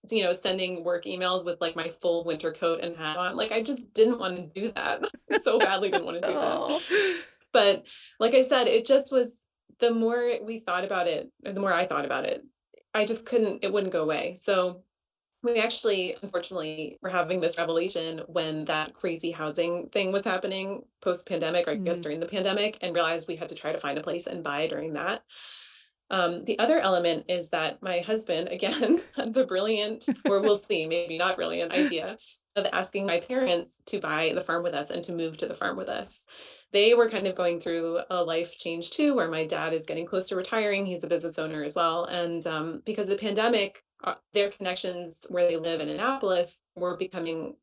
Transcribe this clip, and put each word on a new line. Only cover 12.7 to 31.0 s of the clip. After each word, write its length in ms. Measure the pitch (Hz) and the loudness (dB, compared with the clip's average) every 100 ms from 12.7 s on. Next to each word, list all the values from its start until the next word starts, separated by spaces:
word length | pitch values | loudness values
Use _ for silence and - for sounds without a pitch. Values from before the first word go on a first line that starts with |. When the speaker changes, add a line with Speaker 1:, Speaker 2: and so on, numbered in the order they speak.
| - _ | -20 _
Speaker 1:
I 120 | 214 214 | 0 0
just 200 | 226 - | 0 0
couldn't, 380 | 240 214 - | 2 2 2
it 80 | 196 | 0
wouldn't 200 | 202 190 | 2 2
go 100 | 175 | 0
away. 320 | 156 151 175 185 | 0 0 -4 -6
So 480 | - 190 180 180 _ _ _ _ _ _ | 0 2 2 -4 _ _ _ _ _ _
we 160 | 240 233 | 0 2
actually, 560 | 220 - 233 196 180 - | 2 2 2 2 0 -4
unfortunately, 760 | 196 180 170 185 156 156 156 - | -4 -4 -4 -6 -6 -6 -8 -8
were 80 | 185 | -4
having 320 | 185 165 185 | 0 0 2
this 160 | 170 170 | 0 0
revelation 640 | 165 165 180 170 165 160 - | 0 0 0 -2 -4 -6 -4
when 380 | 165 160 156 156 | -2 -2 -4 -2
that 280 | 156 156 | -2 -2
crazy 380 | - 190 165 165 | -4 -6 -4 -6
housing 580 | 160 156 160 170 175 - | -4 -4 -2 -2 -2 -2
thing 220 | 208 190 | -2 0
was 100 | 196 196 | 0 0
happening 580 | 185 196 190 190 196 - _ | -2 -2 -4 -6 -8 -12 _
post-pandemic, 680 | - 175 - 170 160 175 170 | -2 -2 -2 -2 0 2 0
or 40 | |
I 40 | 151 | -2
guess 240 | 180 175 | -2 -2
Speaker 2:
Mm. 40 | |
Speaker 1:
during 160 | 160 156 | -4 -6
the 60 | 170 | -4
pandemic, 500 | 202 190 208 214 - | -2 0 0 0 -2
and 140 | 180 170 | -2 0
realized 320 | 160 165 - | 0 0 -4
we 80 | - | -8
had 140 | 170 | -8
to 60 | - | -6
try 160 | 151 | -4
to 60 | 160 | -4
find 180 | 143 143 | -2 -4
a 60 | |
place 240 | - 175 - | -4 -4 -4
and 160 | 175 | -6
buy 240 | 151 143 160 | -4 -2 -2
during 260 | 151 160 | -2 -4
that. 300 | 147 175 220 _ - - - - - _ _ _ | -4 -4 -4 _ -20 -18 -18 -20 -20 _ _ _
Um, 340 | 190 175 175 - | 0 0 0 -4
the 140 | 214 | 0
other 200 | 226 311 | 4 4
element 460 | 196 180 170 165 - | 4 4 4 0 -2
is 200 | 180 170 | -4 -2
that 300 | 165 156 - | -2 -2 -4
my 180 | 190 175 | -4 -4
husband, 500 | 175 220 - 165 170 | 0 -2 0 -2 -2
<laughs> 80 | 180 | -2
again, 440 | 196 294 233 339 - - | -2 0 4 4 2 -6
had 180 | 247 | -2
the 120 | 240 254 | 2 2
brilliant, 600 | 185 208 220 208 220 - - - | 2 2 0 0 -4 -4 -2 2
or 160 | 202 | 4
we'll 160 | 214 208 | 6 4
Speaker 2:
<laughs> 120 | - | 2
Speaker 1:
see, 180 | 175 160 | -2 0
maybe 300 | 170 | -2